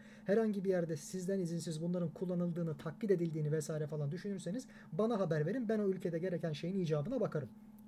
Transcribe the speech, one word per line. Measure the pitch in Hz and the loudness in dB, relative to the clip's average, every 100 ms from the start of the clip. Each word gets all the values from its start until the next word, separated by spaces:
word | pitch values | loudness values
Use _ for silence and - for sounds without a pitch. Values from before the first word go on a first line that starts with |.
| - - - | -20 -8 2
Herhangi | 214 220 202 | 4 4 2
bir | 190 | 2
yerde | 180 165 160 | 2 2 -2
sizden | - 185 180 196 | -4 -4 0 0
izinsiz | 165 170 170 156 | 0 -2 -4 -2
bunların | 170 175 165 | 0 0 0
kullanıldığını, | - 180 180 175 165 165 156 | -2 -2 0 0 0 -2 -2
takkit | 160 - 208 | -6 -2 4
edildiğini | 180 170 156 151 | 4 4 0 0
vesaire | 156 151 156 151 | 0 0 -4 -2
falan | 151 143 | -2 -2
düşünürseniz | 180 208 190 170 240 - - - | -4 -4 -6 -4 -6 -8 -14 -4
bana | 160 220 214 | 0 2 2
haber | 175 160 151 | 4 4 2
verin. | 262 214 | 2 2
Ben | 214 | 2
o | 202 | 2
ülkede | 190 180 165 | 2 0 0
gereken | 185 170 170 | 0 0 -2
şeyin | 147 170 196 | -2 -2 0
icabına | 160 151 147 262 | 2 2 2 0
bakarım | 180 156 131 - - - | 0 0 -4 -10 -18 -20